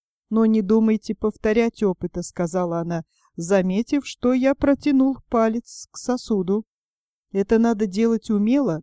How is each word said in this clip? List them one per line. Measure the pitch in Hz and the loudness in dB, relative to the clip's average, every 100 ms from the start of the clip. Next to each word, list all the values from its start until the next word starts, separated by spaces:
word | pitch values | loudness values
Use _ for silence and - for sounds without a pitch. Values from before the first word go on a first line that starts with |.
| _ _ - | _ _ -4
«Но | 214 226 | 0 2
не | 220 | 2
думайте | 190 220 220 214 - 214 | 2 4 4 0 -2 -6
повторять | 214 - 220 214 233 - | -4 -2 -2 0 0 0
опыта», — | 208 180 175 - | -2 -2 -6 -8
сказала | 175 - 175 180 180 170 | -8 -6 -4 -2 -2 -4
она, | 170 170 - _ _ | -4 -6 -8 _ _
заметив, | - 170 196 185 185 240 285 - | -8 0 0 2 -2 0 -2 -4
что | - 247 | -4 -2
я | 254 262 | 2 0
протянул | 277 285 277 294 269 269 262 - | 2 2 2 2 2 2 0 -4
палец | 233 226 226 - - - | 0 0 -2 -8 -14 -16
к | - | -10
сосуду. | - 247 - 208 180 202 - _ _ _ _ _ _ | -6 -4 -2 -2 0 -2 -4 _ _ _ _ _ _
«Это | 196 202 226 | -4 2 2
надо | 233 220 214 | 2 0 -2
делать | 185 226 226 - | 0 0 0 0
умело, | 208 208 269 254 156 | 0 2 2 0 -2